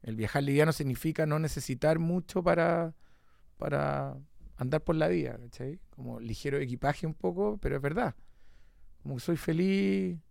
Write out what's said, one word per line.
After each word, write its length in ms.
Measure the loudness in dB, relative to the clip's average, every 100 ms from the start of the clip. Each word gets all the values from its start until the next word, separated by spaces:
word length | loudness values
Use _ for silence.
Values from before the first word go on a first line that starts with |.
El 140 | -8
viajar 300 | -4 0 0
liviano 280 | 2 6 6
significa 540 | 4 -2 -2 -2 0 0
no 140 | 2
necesitar 580 | 0 -2 -4 0 2 4
mucho 460 | 2 0 0 0
para, 500 | 2 4 4 2 0 -6 -20 -20 -20 -20 -20 -8
para 600 | -2 0 0 -2 -4 -8 -14 -18 -18 -6
andar 260 | -2 0
por 120 | 2
la 140 | 2 4
vida, 280 | 2 0 -6
¿cachai? 420 | -14 -10 -10 -10 -16
Como 300 | -12 -10 -8
ligero 380 | -8 -6 -2 -2
equipaje 480 | -2 0 0 0 -4
un 80 |
poco, 440 | -2 -2 0 0 0
pero 140 | -2
es 80 | 0
verdad. 320 | 0 0 0 -2 -16 -20 -20 -20 -20 -20 -20 -14
Como 140 | -8 -6
que 40 |
soy 160 | -2 -2
feliz 840 | 0 2 4 4 4 2 0 -4 -10